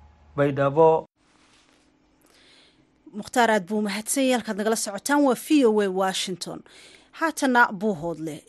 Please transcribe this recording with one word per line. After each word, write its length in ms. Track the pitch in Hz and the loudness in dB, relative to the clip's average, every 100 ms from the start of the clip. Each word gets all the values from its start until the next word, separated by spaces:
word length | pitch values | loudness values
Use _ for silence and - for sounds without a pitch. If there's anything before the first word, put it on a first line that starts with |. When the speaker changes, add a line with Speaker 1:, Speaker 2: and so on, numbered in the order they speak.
| - _ _ 143 | -20 _ _ -2
Speaker 1:
Baydhabo. 680 | 143 139 139 147 160 160 - _ _ _ _ _ _ _ _ _ _ _ _ _ _ _ _ _ _ _ - | 0 0 0 4 4 4 -2 _ _ _ _ _ _ _ _ _ _ _ _ _ _ _ _ _ _ _ -18
Speaker 2:
Mukhtaar, 360 | 214 - 254 226 | -16 -4 0 2
aad 140 | 214 175 | 2 -2
buu 120 | 214 214 | -4 -4
mahadsan 380 | 202 - 277 | -6 -4 -2
yahay. 100 | 262 247 | 0 0
Halkaad 220 | 220 202 | -2 -4
nagala 160 | 214 220 | -2 -2
socotaan 460 | 220 202 - 294 | -4 -8 -2 2
waa 100 | 277 | 2
V 300 | 220 - 302 | 0 2 4
O 160 | 233 214 | 4 4
A 80 | 202 | 0
Washington. 720 | 185 190 180 - 175 - 165 - - - - _ - | 0 -2 -2 -6 -8 -10 -14 -18 -20 -20 -20 _ -6
Haatana 460 | 320 - 277 240 233 | -6 -2 2 4 2
Buuhoodle. 640 | 190 214 160 170 156 160 143 | 0 -4 -4 -6 -8 -10 -10